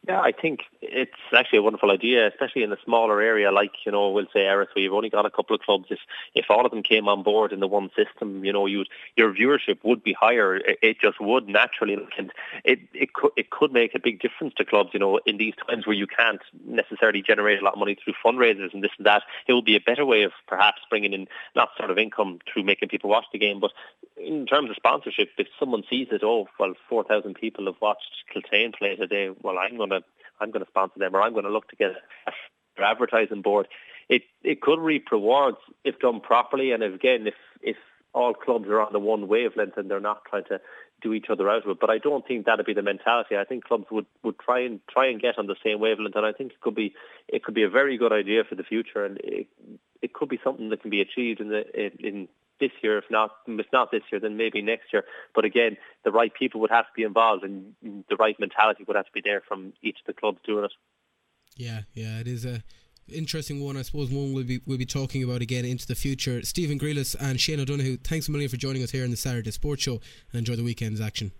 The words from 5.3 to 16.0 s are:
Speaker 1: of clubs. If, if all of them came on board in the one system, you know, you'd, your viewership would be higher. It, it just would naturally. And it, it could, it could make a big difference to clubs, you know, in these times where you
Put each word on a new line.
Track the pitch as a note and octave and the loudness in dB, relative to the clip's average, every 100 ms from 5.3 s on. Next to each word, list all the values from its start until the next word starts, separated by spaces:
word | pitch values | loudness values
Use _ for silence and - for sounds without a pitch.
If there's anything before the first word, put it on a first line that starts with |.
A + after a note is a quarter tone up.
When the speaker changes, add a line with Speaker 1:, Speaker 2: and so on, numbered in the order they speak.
| - - F2 | 0 -2 -2
Speaker 1:
of | |
clubs. | - G2 F#2+ | 2 0 0
If, | - - - - | -10 -10 -16 -2
if | - - | -2 4
all | G#2+ B2 | 4 4
of | |
them | A2+ | 0
came | G2 A2 G2+ | 2 2 4
on | G2+ | 2
board | F#2+ G#2+ G#2 | 4 2 2
in | G2 | 0
the | F#2+ | 0
one | G2+ F#2+ - | 0 0 0
system, | G#2 - G#2+ G2 | 0 -2 -8 -6
you | F#2+ | -2
know, | G2+ G2+ | 0 0
you'd, | G2+ F#2+ - - - | 0 -4 -10 -4 2
your | A2 | 4
viewership | G2 A#2+ C#3+ - G2 | 4 4 4 2 -2
would | A2 A#2+ | 2 0
be | G#2+ - | 0 4
higher. | A2 A#2+ G2+ F#2+ | 4 6 4 2
It, | - G#2+ | 0 2
it | A2+ A2 | 2 4
just | G#2 - | 2 2
would | G#2 B2+ G#2 | 0 0 2
naturally. | G2+ A#2+ - G#2+ G2+ G#2 - | 2 2 0 -2 -2 -6 -10
And | - - - - - | -10 -12 -14 -2 2
it, | B2+ - - | 2 0 -6
it | C3+ | -4
could, | - C#3+ - | 0 0 0
it | C3 | -6
could | - D3 | 0 2
make | B2+ A2+ | 2 0
a | - | 0
big | - G2+ | -4 -2
difference | A#2+ - - - | -6 -4 -8 -4
to | G2+ | 2
clubs, | G#2 F#2+ | 2 2
you | G2+ | 2
know, | G2 G#2 - | 2 2 0
in | G2+ | -2
these | A2 - - | -4 -6 -6
times | A#2 A2 | -6 -2
where | |
you | G#2 | -2